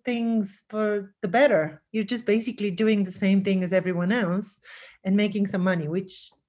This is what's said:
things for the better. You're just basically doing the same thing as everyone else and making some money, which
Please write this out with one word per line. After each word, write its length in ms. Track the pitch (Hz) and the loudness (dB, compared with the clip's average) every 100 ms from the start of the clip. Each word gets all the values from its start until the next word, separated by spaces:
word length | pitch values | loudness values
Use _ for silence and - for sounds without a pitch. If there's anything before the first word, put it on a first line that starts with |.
| - | -4
things 580 | 233 233 226 196 - - | -2 0 0 -2 -8 -8
for 440 | 214 214 208 196 _ | -2 0 -2 -6 _
the 60 | 190 | 0
better. 540 | 226 285 180 156 - _ | 4 4 4 0 -6 _
You're 120 | 220 | -4
just 220 | 202 240 208 | -2 -4 0
basically 440 | 220 226 - 202 | 0 0 -4 -4
doing 320 | 180 220 208 | 0 2 2
the 80 | 185 | 0
same 300 | - 196 196 | 0 2 2
thing 220 | 196 190 | 2 0
as 100 | 175 | 2
everyone 380 | 185 180 175 180 | 0 0 -2 0
else 500 | 240 180 185 214 - - - - _ | 0 0 -2 -4 -12 -20 -20 -20 _
and 140 | 190 202 | 0 2
making 300 | 208 202 196 | 2 0 -2
some 140 | 190 | 0
money, 260 | 185 175 151 | 0 0 -2
which 420 | 180 190 - - _ | -4 -6 -12 -18 _